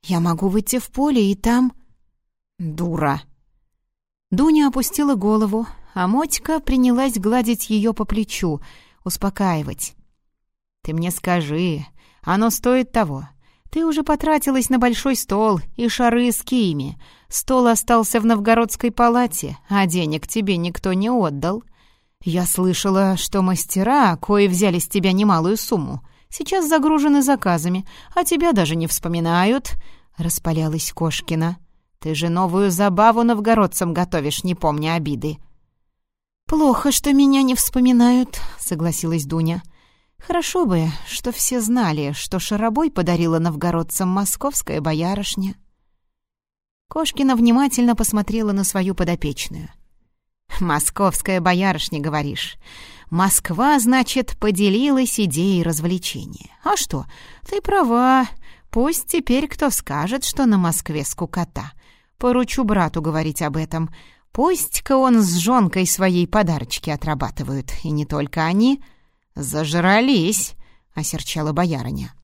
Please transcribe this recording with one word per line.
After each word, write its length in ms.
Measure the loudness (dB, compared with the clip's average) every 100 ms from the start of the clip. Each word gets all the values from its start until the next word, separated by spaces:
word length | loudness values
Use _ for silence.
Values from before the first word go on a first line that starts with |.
"Я 180 | -2 0
могу 280 | 0 0 0
выйти 300 | 0 0 -4
в 100 | -4
поле 420 | -2 0 2 2
и 40 |
там..." 380 | 2 2 2 0 -2 -20 _ _ _ _ _ _ _
"Дура!" 640 | -10 -4 -4 0 -2 -2 -8 _ _ _ _ _ _ _ _ _ _
Дуня 380 | 2 4 6 4
опустила 460 | 2 -4 0 0
голову, 520 | 2 2 2 0 -2 -4 -10 -12
а 120 | -4 0
Мотька 540 | 0 0 -4 -2 -2
принялась 580 | 0 2 4 2 0 0
гладить 500 | 0 0 0 -2 -2
ее 240 | 0 0
по 120 | -2
плечу, 560 | -2 -2 -4 -4 -4 -4 -10 -20 _ _
успокаивать. 920 | -8 -4 -4 0 0 0 -4 -10 -12 -14 _ _ _ _ _ _ _ _
"Ты 120 | -6
мне 160 | -4 -4
скажи, 720 | -4 -2 0 0 -2 -2 -4 -8 -18 _ _
оно 280 | -2 2 2
стоит 420 | 2 2 2 2
того? 360 | 0 -2 -4 -12 _ _ _ -8
Ты 140 | -2 0
уже 160 | 0
потратилась 640 | 0 0 2 0 2 0 2
на 100 | 2
большой 380 | 2 2 -2 -2
стол 440 | -2 0 2 0 -4 -4
и 120 | -4
шары 440 | 2 2 4 0
с 100 | -2
киями. 560 | -2 0 0 -2 -6 -12 -20 _ _
Стол 380 | -8 0 4 4
остался 500 | 2 2 2 4 2
в 80 | 2
новгородской 640 | 2 4 2 2 -2 -4
палате, 680 | 2 2 4 0 -2 -8 -12 _
а 180 | 0 2
денег 400 | 2 0 -4 -4
тебе 300 | -4 0 0
никто 360 | -2 -4 -2
не 180 | 0 0
отдал. 520 | 0 0 -2 -4 -4 -10 -20 _ _ _ _
Я 220 | -4 -2
слышала, 720 | -2 0 0 0 0 2 2 0
что 240 | -2 0
мастера, 760 | 0 0 -2 -2 2 4 4 2
кои 320 | 0 2 4
взяли 320 | 2 2 0
с 80 | -2
тебя 240 | 0 2
немалую 440 | 2 4 2 2 -2
сумму, 480 | -2 -2 -2 -8 -12 _ _
сейчас 400 | -12 -2 0 2
загружены 540 | 2 4 4 4 4
заказами, 640 | 4 2 2 0 0 -4 -6 -18 -4 -2
а 80 |
тебя 280 | 0 2 4
даже 220 | 4 2
не 140 | 0 -2
вспоминают", — 840 | -4 -4 -2 0 2 2 0 -2 -6 -6 -18 _ -6
распалялась 720 | -4 -4 -2 -2 -2 -4 -6
Кошкина. 680 | -4 -4 -4 -4 -2 -2 -4 -14 _ _ _
"Ты 160 | -6 -2
же 120 | 0
новую 440 | 0 0 2 0
забаву 500 | 2 2 6 4 6
новгородцам 720 | 2 2 2 2 2 0 -2
готовишь, 480 | -2 -2 -2 -2 -4
не 140 | -4 -2
помня 380 | -2 0 -2
обиды". 440 | -2 -2 -4 -6 -8 -16 -20 _ _ _ _ _ _ _ _ -2
"Плохо, 440 | 2 4 4 2
что 220 | 0 2
меня 300 | 4 6 4
не 120 | 2
вспоминают", — 880 | 0 0 2 4 6 6 4 0 -4 -6 -6
согласилась 640 | -6 -2 -2 -2 -2 -2
Дуня. 380 | -2 -2 -2 -2 -10 _ _ _ _ _
"Хорошо 480 | -4 -4 -2 0 2
бы, 220 | 2 0 -4 -8
что 260 | -8 -8
все 280 | -4 -2 -2
знали, 520 | 0 2 2 0 -4
что 260 | -6 -4 -6
шаробой 520 | -2 -2 0 0 0
подарила 480 | 0 0 2 2 2
новгородцам 720 | 0 -2 -2 -2 -4 -2 -2
московская 720 | 0 -2 -4 -4 -4 -4 -4
боярышня". 720 | -2 -2 -2 -2 -4 -4 -6 -8 _ _ _ _ _ _ _ _ _ _ _ _ _
Кошкина 480 | -4 -4 0 2 4
внимательно 600 | 4 4 2 2 2 2
посмотрела 560 | 0 -2 -2 -2 -2
на 120 | -2
свою 300 | -2 -2 -2
подопечную. 720 | -2 -2 0 -4 -6 -10 -10 -14 -18 _ _ _ _ _ _ _ -2
"Московская 840 | 0 0 -2 0 0 0 -2 0
боярышня, 600 | 2 2 0 -2 -4 -4
говоришь? 580 | -4 -4 -4 -8 -10 -12 -20 -20 -20 -20 -6
Москва, 680 | 0 2 2 -2 0 2 4
значит, 580 | 4 2 2 -2 -2 -2
поделилась 800 | -2 2 2 2 2 2 0 0
идеей 440 | -2 0 2 2
развлечения. 880 | 0 -2 -2 -4 -6 -10 -14 -18 -20 _
А 120 | -4 -2
что, 300 | -2 -6 -8 -18 -20 -20 -8
ты 120 | -6
права. 680 | 0 2 2 2 4 4 0 -6 -14 -20 -4
Пусть 360 | 0 0 -2 -2
теперь 420 | -4 0 0 0
кто 220 | -2 -2
скажет, 540 | -2 -4 -4 -4 -4
что 220 | -4 0 2
на 120 | 4
Москве 460 | 2 -2 -6 -6
скукота. 680 | -6 -8 -6 -6 -6 -8 -14 -16 -20 _ _ _
Поручу 460 | 0 2 0 0
брату 360 | 0 2 0 -2
говорить 400 | -2 -2 -4 -4
об 160 | -4 -4
этом. 340 | -4 -4 -4 -8 -20 _ _
Пусть-ка 640 | -2 0 0 -4 -6 0 2
он 260 | 4 4
с 140 | 4 0
жонкой 500 | 2 2 2 0 -2
своей 400 | 2 2 2 2
подарочки 640 | 2 2 0 -4 -8 -6
отрабатывают, 840 | -6 -4 -4 -4 -6 -6 -6 -6 -6
и 60 | -4
не 140 | -4
только 400 | -2 -4 -4 -2
они". 380 | 0 4 4 2 -6 _ _ _ _ -10
"Зажрались", 1160 | -6 -4 -2 2 4 4 4 2 2 -2 -4 -10 -18 _ _
осерчала 580 | -10 -8 -6 -6 -4 -2
боярыня. 640 | 0 0 -2 -6 -8 -10 -14